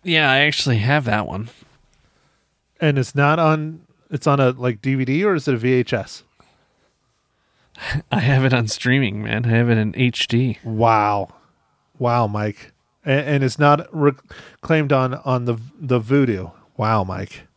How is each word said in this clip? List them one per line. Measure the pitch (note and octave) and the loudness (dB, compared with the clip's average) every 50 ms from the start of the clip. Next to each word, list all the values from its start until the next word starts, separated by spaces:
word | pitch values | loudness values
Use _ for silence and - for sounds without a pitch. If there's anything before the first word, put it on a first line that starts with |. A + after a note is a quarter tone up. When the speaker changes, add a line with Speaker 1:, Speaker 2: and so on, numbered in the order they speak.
| _ | _
Speaker 1:
Yeah, | F3+ E3 D#3+ D3+ C#3 | 0 0 2 2 4
I | C3 C3+ | 4 4
actually | C#3+ D3+ D3 - - C#3+ A#2+ A2 | 2 2 0 -2 0 0 0 2
have | G2+ B2+ C#3+ D3+ C3 | 2 2 0 0 0
that | A2+ G#2 G#2+ G2+ | 0 -2 -2 -2
one. | - D#2+ G2+ A2+ A2+ - - - _ _ _ _ _ _ _ _ _ _ _ _ _ _ _ _ _ _ _ _ _ _ _ | -4 -8 -10 -10 -12 -16 -20 -20 _ _ _ _ _ _ _ _ _ _ _ _ _ _ _ _ _ _ _ _ _ _ _
Speaker 2:
And | F3 D3+ C#3+ C#3 | 0 0 2 2
it's | B2 - - | -2 -2 0
not | C#3+ C#3+ D3 D#3 E3 | 0 2 2 2 2
on, | E3 D#3 D#3 D#3 D3+ D#3 D#3+ D#3+ _ _ _ _ _ _ | 2 2 2 0 -2 -8 -10 -14 _ _ _ _ _ _
it's | D#3+ C3+ - | -10 -2 0
on | D#3 C#3 C#3 | 2 2 4
a, | C3+ B2 | 2 0
like, | B2+ B2+ B2 B2 A#2 G2+ | 0 0 -4 -4 -4 -2
D | - C3+ C3+ | -4 -2 -2
V | C3 C3 | -2 -2
D | A#2+ C3+ D#3+ G3 | -2 -2 0 0
or | G#3 F#3 | 0 0
is | D#3 - | 0 0
it | D3+ C3 | -2 -2
a | |
V | A2+ A2+ B2+ B2+ | 0 2 2 2
H | B2 A#2+ - | 2 2 0
S? | - G#2+ G2 - - - _ _ _ _ _ _ _ _ _ _ _ _ _ _ _ _ _ _ _ _ _ _ _ _ _ _ _ _ _ _ _ | -4 -4 -4 -8 -14 -20 _ _ _ _ _ _ _ _ _ _ _ _ _ _ _ _ _ _ _ _ _ _ _ _ _ _ _ _ _ _ _
Speaker 1:
<laughs> | - - - - D3 - _ | -16 -10 -8 -8 -8 -4 _
I | - A3 | -2 0
have | B2 C3 C#3 C3 C3 | 2 2 2 2 2
it | C3 | 2
on | B2 B2 A#2 | 2 0 0
streaming, | G#2+ - - - B2+ B2+ C#3 C3 G#2 G2+ G#2 | -2 -4 -2 0 0 2 2 0 -2 -4 -6
man. | G#2+ A2 A2 A2 A#2+ | -6 -4 -4 -2 0
I | A#2 | 2
have | A2+ A2+ A#2+ A#2+ | 2 2 4 4
it | A#2 A2 | 2 2
in | G#2+ G#2+ - | 0 -2 -2
H | - B2+ B2 A#2+ - - | 0 -2 -2 0 -4 -4
D. | - - A#2 C3 B2 G#2+ - - | -2 0 0 0 0 -4 -6 -8
Speaker 2:
Wow. | A2+ A2 G#2+ A2+ A2+ A2+ G#2+ G#2 G#2 G#2 G2+ F#2+ - - - _ _ _ _ _ _ _ _ _ _ _ _ | -6 -2 2 2 4 4 4 2 2 0 -2 -4 -6 -12 -20 _ _ _ _ _ _ _ _ _ _ _ _
Wow, | B2 A#2+ A#2+ A#2+ A#2 | -2 0 0 0 0
Mike. | G#2 G2+ G#2 G#2 G#2+ G2+ - - - _ _ _ _ _ _ _ | 0 -2 -4 -4 -4 -6 -8 -18 -20 _ _ _ _ _ _ _
And, | D3+ C3+ C#3+ D3 C#3 | 0 0 0 0 0
and | D3 C#3 C3+ | 0 0 0
it's | C3 - - | -2 0 2
not | D3 C#3+ D3 D3 E3+ - - | 4 4 4 4 0 -10 -4
re-, | D#3+ C#3+ C#3+ C3+ - _ _ - - - - - _ | 0 0 0 0 0 _ _ -20 -20 -20 -20 -20 _
claimed | - - E3 D#3 D3+ C3+ | -2 0 0 0 2 0
on, | C#3+ C3 C3 B2+ B2+ | 0 0 0 -2 -4
on | - - C#3 B2+ B2 A#2+ | -6 -4 -2 -2 -2 0
the, | A#2+ A#2 A2+ A#2 C#3 _ - | -2 -4 -4 -6 -16 _ -14
the | E3 B2+ B2+ A#2+ | -4 -2 0 0
Vudu. | G#2+ A2 C3+ C#3+ C#3 A#2+ G#2+ F#2+ F#2 E2+ - - _ _ _ | 0 2 2 2 2 2 0 -4 -6 -12 -14 -20 _ _ _
Wow, | - A2+ A2 A2+ G#2+ F#2+ | -4 0 0 2 0 0
Mike. | F#2+ F2+ F#2+ G2 - - - - _ _ | -2 -6 -8 -10 -10 -14 -20 -20 _ _